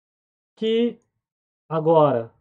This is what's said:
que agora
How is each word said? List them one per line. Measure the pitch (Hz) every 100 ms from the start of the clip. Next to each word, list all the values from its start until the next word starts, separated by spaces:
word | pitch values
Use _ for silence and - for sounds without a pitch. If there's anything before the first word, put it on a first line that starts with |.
| _ _ _ _ _ _
que | 220 226 240 233 _ _ _ _ _ _ -
agora | 160 156 165 147 123 117 _